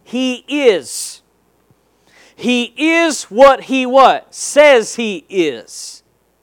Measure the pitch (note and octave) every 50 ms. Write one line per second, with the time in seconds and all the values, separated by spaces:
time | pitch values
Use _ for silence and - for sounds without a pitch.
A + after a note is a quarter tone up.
0 | _ - A#3 B3+ C4 B3+ B3 A3+ _ - C#4 D4 C#4 A#3 F#3+ D#3 A#2+ - - -
1 | - - - - _ _ _ _ _ _ _ _ _ _ _ _ _ _ _ _
2 | _ _ _ _ _ _ _ - - B3 B3 A#3+ A#3+ A#3+ _ B3 D4+ D#4+ E4 E4+
3 | E4+ D#4+ B3+ - - - F#3+ A#3 C#4 C#4 C4 - - - C4 C4 B3+ B3 B3+ C4+
4 | B3+ A3+ D#3 C3 - _ - - - - - C#4+ D4+ D4 C4 A3+ G#3 - - A#3
5 | A#3 G#3+ F#3+ D#3 - - F#3 F#3 E3 D3 A#2+ A2 - - - - - - - -
6 | _ _ _ _ _ _ _ _